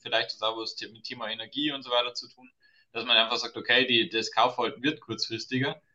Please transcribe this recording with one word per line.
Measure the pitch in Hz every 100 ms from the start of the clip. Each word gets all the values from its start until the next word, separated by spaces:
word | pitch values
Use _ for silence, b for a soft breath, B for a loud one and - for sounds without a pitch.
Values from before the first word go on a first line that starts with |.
vielleicht | 117 113 117
ist | -
auch | 110 113
was | 110 - 107
mit | 110
Thema | - 123 110
Energie | 113 110 135 151
und | 139
so | 127
weiter | 120 123
zu | - 120
tun, | _ 127 _ _ _ _
dass | 117 120
man | 113
einfach | 113 120
sagt, | 120 113
okay, | - 123 127
die, | 120 95
das | 113 107
Kaufverhalten | - 123 123 113 -
wird | 135 156
kurzfristiger. | - 110 - 113 - 127 143 - _